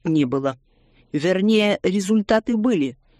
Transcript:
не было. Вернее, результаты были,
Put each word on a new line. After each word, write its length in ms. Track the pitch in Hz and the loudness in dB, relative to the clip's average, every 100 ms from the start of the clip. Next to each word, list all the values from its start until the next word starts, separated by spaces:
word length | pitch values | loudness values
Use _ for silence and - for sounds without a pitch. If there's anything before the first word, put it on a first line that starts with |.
не 220 | 170 156 131 | -2 0 0
было. 340 | 139 135 131 _ _ _ _ _ | 0 -4 -6 _ _ _ _ _
Вернее, 680 | 151 170 190 208 214 208 - | -2 0 0 2 2 2 0
результаты 720 | 185 202 190 220 196 220 247 226 | -2 -2 0 0 2 0 0 -2
были, 400 | 247 190 135 - _ | 0 0 -2 -6 _